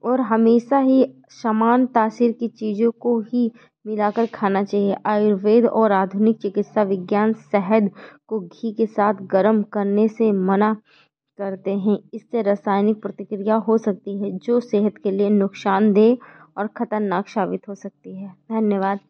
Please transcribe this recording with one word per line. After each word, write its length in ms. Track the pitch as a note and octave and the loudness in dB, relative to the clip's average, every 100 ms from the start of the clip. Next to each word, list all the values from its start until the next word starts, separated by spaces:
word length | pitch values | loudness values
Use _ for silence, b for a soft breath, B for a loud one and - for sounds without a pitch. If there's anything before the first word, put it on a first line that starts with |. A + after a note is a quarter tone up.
और 160 | A#3 B3+ | -2 -2
हमेशा 560 | A3+ A3+ A3+ A#3 A#3 C#4 | 0 2 4 4 2 2
ही 240 | C4 C4 - - _ | 4 4 2 -4 _
समान 520 | - A3+ A3 A3+ B3 B3+ | -8 -2 0 2 2 2
तासीर 440 | A#3+ A3 A3 A#3+ | 0 0 0 0
की 160 | A3+ A#3 | 0 -8
चीज़ों 420 | _ G#3+ G3+ A#3 | _ -6 0 0
को 260 | - A#3+ A#3 | 0 -2 -2
ही 280 | G#3+ B3 A#3 b b _ | -2 -2 -2 b b _
मिलाकर 420 | G#3+ G#3+ G#3 G#3 A#3 | -10 -2 -2 0 -4
खाना 360 | - G3+ G3 | -2 -2 0
चाहिए। 320 | G3+ G3+ G3+ - G#3 | 0 0 0 -2 -2
आयुर्वेद 600 | G#3+ G#3+ G3 G3+ A#3 A3+ | 0 2 2 4 4 4
और 260 | A3 A3 | 2 2
आधुनिक 440 | F#3+ F#3+ G3 G#3+ A3 | 2 0 0 0 0
चिकित्सा 440 | G#3 G3 G3+ - | -4 -4 -4 -2
विज्ञान 480 | G3+ F#3+ F3+ G#3 G#3+ A3 | -2 -2 -2 0 0 -2
शहद 460 | - G3+ F#3 A3 G3+ B B B _ | -4 -4 2 2 0 B B B _
को 120 | G#3+ | -10
घी 320 | F3 - A3+ | -8 -10 -10
के 140 | G#3+ G#3+ | -4 -2
साथ 360 | A3 G#3 G3+ F#3+ | 0 0 -2 -2
गर्म 320 | F#3+ G3 A3 G#3 | 0 2 2 -2
करने 340 | G#3 G3+ G3+ A3 | -4 -2 2 0
से 220 | A3 A3+ | 2 0
मना 400 | G3 F#3 G3 G#3+ G#3+ b b b _ _ - | 0 0 2 0 -2 b b b _ _ -10
करते 320 | G3 F#3+ F#3+ G3+ | -10 -8 -6 -2
हैं। 220 | G3 G3+ - | -2 -2 -4
इससे 280 | A3 _ A#3 | -18 _ -4
रासायनिक 580 | G3+ G3+ G#3 G3+ G#3 G#3+ | -2 -2 -2 0 0 -2
प्रतिक्रिया 520 | G3+ - G3+ G3+ G3+ A3 | -8 -14 -12 -6 -2 -2
हो 180 | G3+ A3 | 0 0
सकती 400 | A3 F3+ - G3+ | 0 -6 -8 -8
है, 120 | G3+ | -8
जो 260 | F#3 - A#3+ | -8 -2 -2
सेहत 380 | A#3+ G#3 G#3 - | 0 0 0 -2
के 120 | G#3 | -6
लिए 200 | G3 G3+ | -2 2
नुकसानदेह 840 | G#3 G3 - G3+ F#3+ G#3+ G3 A3 B3 B B B - | 2 0 -2 -2 2 4 4 4 2 B B B -8
और 80 | G#3 - | -8 -8
ख़तरनाक 520 | A#3+ G#3+ G#3 F3+ G3+ | -6 -4 -2 -4 -4
साबित 400 | A3 F3 F#3 - | -4 -4 -6 -10
हो 60 | |
सकती 420 | G3 G3 _ F#3 F#3+ | -16 -16 _ -20 -16
है। 120 | G3 | -16
धन्यवाद। 720 | F#3 _ A3 G#3+ G3 F#3+ G3+ _ | -20 _ -2 0 0 -2 -4 _